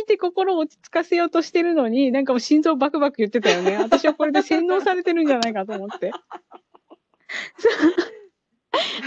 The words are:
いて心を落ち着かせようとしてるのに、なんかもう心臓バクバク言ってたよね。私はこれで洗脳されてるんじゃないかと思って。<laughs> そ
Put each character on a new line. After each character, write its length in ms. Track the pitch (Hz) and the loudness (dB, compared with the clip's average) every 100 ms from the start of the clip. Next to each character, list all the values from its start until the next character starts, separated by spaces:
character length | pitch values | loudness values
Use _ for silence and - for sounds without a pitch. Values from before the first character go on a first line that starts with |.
い 20 | 427 | 0
て 100 | 392 | 0
心 380 | 359 370 381 349 | 0 -2 0 0
を 40 | |
落 180 | 311 _ | -2 _
ち 40 | |
着 80 | - | -6
か 140 | 330 | -4
せ 120 | 339 349 | 0 0
よ 100 | 339 | 0
う 40 | |
と 120 | 339 | 0
し 100 | 320 | 0
て 100 | 349 | 0
る 120 | 349 | 2
の 140 | 330 226 | 0 0
に、 240 | 247 269 | 2 2
な 100 | 269 | 0
ん 40 | 262 | 0
か 80 | |
も 40 | 247 | -2
う 20 | |
心 220 | - 302 | 2 2
臓 140 | 330 285 | 2 0
バ 160 | 285 | 0
ク 80 | 302 | 0
バ 120 | 285 | 0
ク 60 | 277 | 0
言 100 | 208 | -2
っ 20 | |
て 120 | 240 | 0
た 100 | 208 | 2
よ 100 | 381 | 2
ね。 160 | 381 415 | 0 0
私 280 | 233 330 302 | 2 2 2
は 80 | |
こ 120 | 302 302 | 0 0
れ 60 | |
で 100 | 330 | 0
洗 240 | 392 330 349 | 0 0 0
脳 160 | 381 | 0
さ 120 | 381 | 0
れ 100 | 359 | -2
て 100 | 349 | 0
る 100 | 339 | 0
ん 40 | 302 | 2
じ 60 | |
ゃ 60 | 254 | 2
な 100 | 233 | 0
い 40 | |
か 120 | 214 196 | -2 -6
と 80 | |
思 140 | 202 202 | -8 -10
っ 120 | - | -8
て。 120 | 175 | -8
<laughs> 1400 | - _ - _ - _ _ _ - _ _ - - - - | -8 _ -20 _ -20 _ _ _ -20 _ _ -14 -14 -14 0
そ 120 | 453 - 320 - - 440 415 _ _ _ - 587 719 - | 0 4 2 2 -4 -10 -20 _ _ _ -6 -4 -4 -6